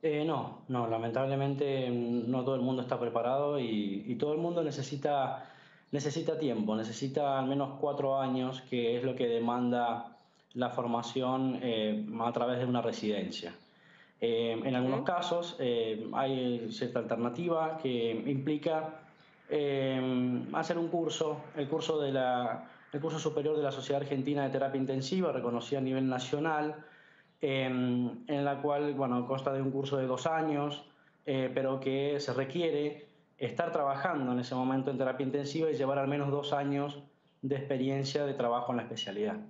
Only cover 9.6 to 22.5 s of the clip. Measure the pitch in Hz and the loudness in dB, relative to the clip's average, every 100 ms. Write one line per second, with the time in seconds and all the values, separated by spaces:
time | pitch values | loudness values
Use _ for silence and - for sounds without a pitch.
9.6 | 123 120 120 113 - - - _ _ 123 | 2 2 2 0 -6 -16 -20 _ _ -2
10.6 | 123 131 120 117 120 135 127 131 131 123 | -2 0 0 0 0 0 0 2 0 0
11.6 | 127 113 107 107 - 117 117 117 120 123 | 0 2 2 0 -2 -2 0 2 0 0
12.6 | 123 123 113 - 107 101 92 - 87 - | 2 2 0 -2 -2 0 -2 -6 -10 -12
13.6 | - - - - - _ 117 113 117 113 | -20 -20 -20 -20 -20 _ 0 2 2 0
14.6 | 135 127 127 135 143 175 - 170 170 - | 0 2 2 2 0 -2 0 -2 -2 -4
15.6 | 127 117 110 107 107 110 135 131 127 120 | 0 0 0 -2 -4 -2 0 0 0 -2
16.6 | 113 107 123 127 110 113 120 120 170 165 | -4 -4 -2 -2 -2 -2 -2 -2 0 2
17.6 | 160 156 135 120 117 110 135 135 139 151 | 0 -2 -2 0 0 0 0 -2 0 0
18.6 | 170 160 156 - - - - - - 151 | 0 -2 -2 -10 -18 -20 -20 -20 -4 0
19.6 | 143 139 135 131 127 127 127 123 123 151 | 2 2 2 2 2 2 2 0 -2 -2
20.6 | 160 175 165 170 160 - 156 147 - - | 0 0 0 0 0 0 -2 -2 -6 -6
21.6 | 139 156 156 156 139 135 127 123 123 | -2 -2 0 0 2 2 2 2 0